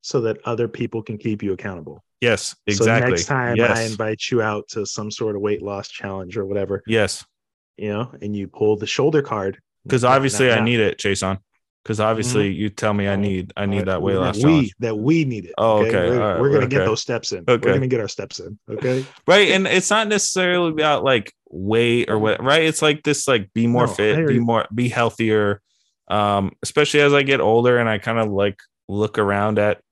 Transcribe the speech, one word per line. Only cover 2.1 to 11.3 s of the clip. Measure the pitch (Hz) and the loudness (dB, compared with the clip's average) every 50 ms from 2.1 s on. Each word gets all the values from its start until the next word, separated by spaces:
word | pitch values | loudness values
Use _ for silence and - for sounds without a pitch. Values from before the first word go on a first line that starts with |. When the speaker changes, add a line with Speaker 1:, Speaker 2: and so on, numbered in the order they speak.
| _ _ | _ _
Speaker 2:
Yes, | - 120 110 104 - - - _ _ - | 0 0 0 0 -2 -8 -12 _ _ -4
Speaker 1:
So | 104 98 113 | 0 2 4
Speaker 2:
exactly. | 110 113 117 117 127 | 4 4 4 2 2
Speaker 1:
next | 92 85 85 - | 0 0 -2 -2
time | 143 131 123 120 120 113 | -2 -2 -2 0 2 2
I | 117 117 | 2 2
Speaker 2:
Yes. | 113 117 113 110 | 2 0 -2 -4
Speaker 1:
invite | 107 101 113 110 110 107 - - | -4 -4 -4 -4 -4 -6 -6 -2
you | 123 120 | -2 0
out | 110 110 104 104 - _ | 0 0 -2 -4 -8 _
to | - 110 101 | -8 -8 -8
some | 95 - - 107 107 | -8 -8 -10 -10 -10
sort | 104 - 120 110 104 101 | -8 -6 -6 -4 -4 -2
of | |
weight | 101 104 104 - | -2 -2 -2 -2
loss | - 101 101 98 101 - | -4 -8 -8 -8 -10 -12
challenge | - - - 101 98 95 92 87 90 110 | -14 -12 -10 -8 -8 -8 -10 -8 -8 -8
or | 98 | -6
whatever, | 98 101 101 98 95 101 95 _ | -4 -4 -4 -2 -2 -4 -6 _
Speaker 2:
Yes. | - 110 113 104 92 - - - _ _ _ _ _ _ _ _ _ _ - | 0 0 2 2 0 -2 -8 -14 _ _ _ _ _ _ _ _ _ _ -10
Speaker 1:
you | 104 107 | -8 -6
know, | 104 104 120 120 - - | -6 -6 -6 -8 -10 -12
and | - 104 104 | -10 -8 -6
you | 101 98 95 | -6 -8 -8
pull | _ - 110 107 107 | _ 0 2 2 2
the | 104 107 | 0 -2
shoulder | 104 - - 135 151 156 151 | -6 -2 0 0 2 2 0
card. | 139 - 113 107 95 98 98 - _ _ _ _ _ - | 0 0 -4 -4 -4 -4 -6 -8 _ _ _ _ _ -2
Speaker 2:
'Cause | 131 127 117 | 0 2 4
Speaker 1:
Nah, | 123 | 4
Speaker 2:
obviously | 131 135 135 135 - - 135 127 | 4 4 4 0 0 2 2 4
Speaker 1:
nah, | 117 | 4
Speaker 2:
I | 110 | 4
Speaker 1:
nah. | 110 | 2
Speaker 2:
need | 117 120 117 | 2 2 2
it, | 107 98 - - | 2 0 0 -2
Jason. | - 104 98 - - 95 | -2 -2 -2 -2 -2 -4